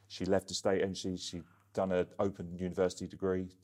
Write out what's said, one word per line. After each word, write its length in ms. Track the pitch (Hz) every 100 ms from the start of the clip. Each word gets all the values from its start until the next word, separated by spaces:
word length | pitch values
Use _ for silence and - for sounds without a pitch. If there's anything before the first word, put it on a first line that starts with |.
| -
she 160 | -
left 260 | 90 95 -
estate 300 | 92 104 95
agency. 360 | 98 92 95 90
She'd 260 | - 87 80 _ _
done 180 | - 95
an 140 | 90 87 -
open 380 | 101 - 87 87
university 500 | 92 87 90 - 90
degree 420 | 87 95 92 92 -